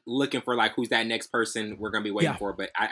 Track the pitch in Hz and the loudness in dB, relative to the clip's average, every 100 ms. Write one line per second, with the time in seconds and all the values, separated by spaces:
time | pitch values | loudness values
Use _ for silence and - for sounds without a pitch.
0 | - 123 139 135 120 120 110 - 120 120 | -4 0 2 0 0 2 2 2 2 2
1 | 113 113 - 120 113 117 107 98 107 107 | 2 -2 -2 -2 0 -2 -4 -6 -4 -2
2 | 107 101 - 98 101 95 95 - 110 | -2 2 2 2 -4 -4 -6 -2 -2